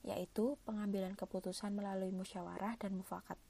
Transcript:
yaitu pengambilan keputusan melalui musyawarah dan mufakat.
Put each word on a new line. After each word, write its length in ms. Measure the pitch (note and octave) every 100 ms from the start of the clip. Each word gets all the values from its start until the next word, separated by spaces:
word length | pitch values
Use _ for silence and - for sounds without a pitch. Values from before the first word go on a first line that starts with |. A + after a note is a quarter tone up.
yaitu 520 | - - F3+ - A#3 C#4+
pengambilan 520 | - G#3+ G#3 G3 F#3+ G3
keputusan 560 | F#3+ F#3+ - - G#3
melalui 400 | G3+ G3+ F#3+ F#3+
musyawarah 640 | F#3+ F#3 F#3 F3 F3 G3+ A#3
dan 200 | G3+ F#3+
mufakat. 400 | F#3+ F3 - F3+